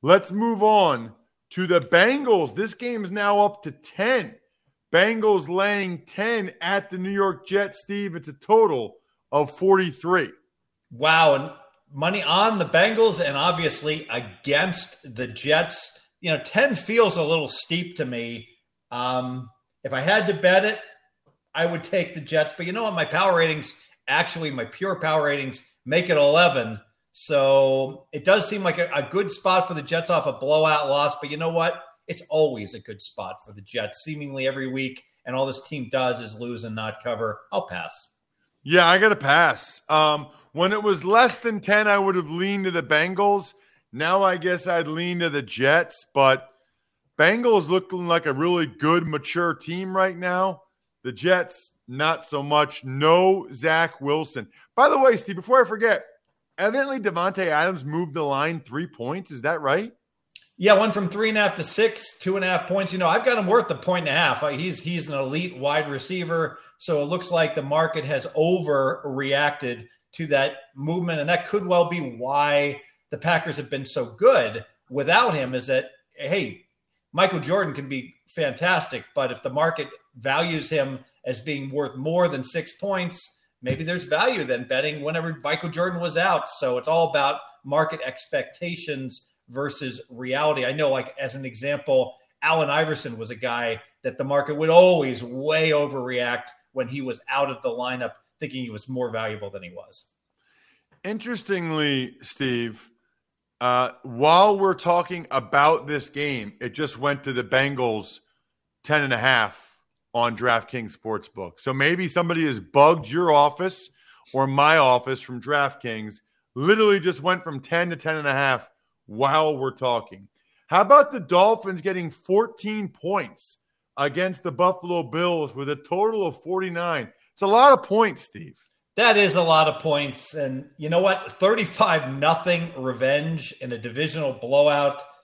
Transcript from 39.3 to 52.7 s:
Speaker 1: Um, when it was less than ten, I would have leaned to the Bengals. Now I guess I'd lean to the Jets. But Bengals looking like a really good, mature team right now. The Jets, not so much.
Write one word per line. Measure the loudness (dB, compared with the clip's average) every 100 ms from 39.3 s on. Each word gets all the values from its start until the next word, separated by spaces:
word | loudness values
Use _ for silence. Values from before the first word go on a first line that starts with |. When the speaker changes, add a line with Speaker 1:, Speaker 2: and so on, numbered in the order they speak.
| 4 4 2 -8 -14 _
Speaker 1:
Um, | 2 4 2 -4 _ _
when | -2 0
it | 0
was | 0 0
less | 2 4 4 2
than | -6 -6
ten, | 0 2 4
I | 2
would | 2 -2
have | -4
leaned | -4 -2 -2
to | -2
the | -4
Bengals. | 0 0 0 0 2 2 -4 -20 _ _ _
Now | -6 0 2
I | 2 0
guess | -2 -4 -2
I'd | -2 -2
lean | -4 -4 -2
to | -2
the | -2
Jets. | -6 -2 2 4 2 -8 -6
But | 4 6 6 0 _ _ _ _ _ _ _
Bengals | 4 4 4 4 4
looking | -2 -2 -8 0
like | 0 0
a |
really | -2 0 0 -2
good, | -2 2 2 0
mature | -6 -6 -2 -2
team | -4 -8 -8 -4 0
right | 0 0
now. | -4 -2 -2 -4 _ _ _ _
The | -12
Jets, | -4 2 2 0 -10 -20 _ -16
not | -2 -2 -2
so | -4 -6
much. | 0 2 2